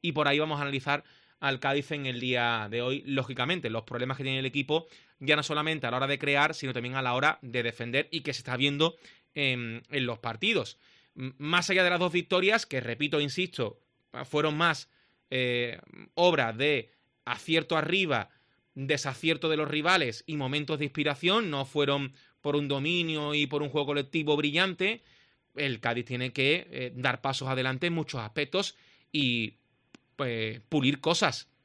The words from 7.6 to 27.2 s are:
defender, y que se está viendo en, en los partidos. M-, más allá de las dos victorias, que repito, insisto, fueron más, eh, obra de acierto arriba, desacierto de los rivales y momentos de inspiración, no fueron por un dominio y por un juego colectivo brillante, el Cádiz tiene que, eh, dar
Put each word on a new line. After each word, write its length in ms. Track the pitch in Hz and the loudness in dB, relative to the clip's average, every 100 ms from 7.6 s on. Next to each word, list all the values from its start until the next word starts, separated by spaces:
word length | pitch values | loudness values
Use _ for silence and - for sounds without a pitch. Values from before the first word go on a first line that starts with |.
defender, 420 | 117 - 120 131 151 | -2 -4 -2 -2 -2
y 80 | 160 | -6
que 120 | 143 | -6
se 60 | 135 | -8
está 180 | - 127 | -6 0
viendo 400 | 139 143 170 - - - _ | 0 2 0 0 -20 -20 _
en, 480 | - 139 123 117 117 - | -2 -2 -2 -6 -10 -6
en 160 | 143 123 | -4 -2
los 140 | 113 | -4
partidos. 580 | 117 110 202 202 107 - _ _ _ - | -6 -2 0 0 -2 -12 _ _ _ -10
M-, 180 | 131 131 | -10 -6
más 300 | 147 175 170 | 0 0 2
allá 120 | 185 | 2
de 80 | 180 | 4
las 80 | 175 | 4
dos 140 | 180 | 2
victorias, 540 | 175 175 185 190 220 - | 0 2 2 4 2 0
que 140 | 135 | -4
repito, 400 | 120 117 147 151 | -4 -4 0 0
insisto, 600 | 143 139 185 - 110 - _ _ _ 123 | 0 -2 -4 -2 -4 -6 _ _ _ -12
fueron 320 | 127 147 156 151 | -2 2 2 4
más, 320 | 170 151 - _ _ _ _ | 2 2 -6 _ _ _ _
eh, 500 | 131 123 120 120 - - - - | -2 0 0 -2 -6 -16 -20 -8
obra 380 | - 180 156 117 | 4 6 6 2
de 400 | 110 143 139 - _ _ _ | 2 2 2 -2 _ _ _
acierto 520 | - 123 - 160 156 160 | -8 -6 2 0 2 0
arriba, 540 | 151 190 180 120 98 _ _ _ _ 131 | 2 0 2 0 -2 _ _ _ _ -10
desacierto 720 | 135 143 143 127 160 151 165 | -2 -2 -2 -2 -2 0 2
de 80 | 151 | 0
los 120 | 151 | 0
rivales 540 | 151 156 185 131 107 - | 0 2 4 2 -4 -6
y 80 | 151 | -2
momentos 420 | 131 147 147 151 | 0 -2 -2 -2
de 60 | |
inspiración, 680 | 147 - 147 139 170 214 202 | -2 0 -2 2 2 2 2
no 140 | 143 | -2
fueron 500 | 135 147 143 139 135 - _ _ | -2 2 2 2 -2 -8 _ _
por 140 | 147 | 0
un 140 | 147 143 | 0 0
dominio 680 | 139 147 175 165 156 147 | 0 0 0 0 -2 0
y 140 | 147 143 | 0 2
por 140 | 147 | 0
un 80 | 147 | 0
juego 180 | 147 143 | 0 0
colectivo 480 | 143 135 160 151 147 | 0 0 0 2 2
brillante, 680 | 147 151 190 175 190 226 _ _ _ _ _ - | 2 2 0 0 -2 -2 _ _ _ _ _ -4
el 240 | 139 113 | -4 -2
Cádiz 260 | 120 117 120 | -2 -2 -4
tiene 260 | 123 127 | -4 -4
que, 340 | 135 135 175 - | 0 2 2 -2
eh, 220 | 131 127 | -8 -8
dar 260 | 123 127 127 | -2 0 0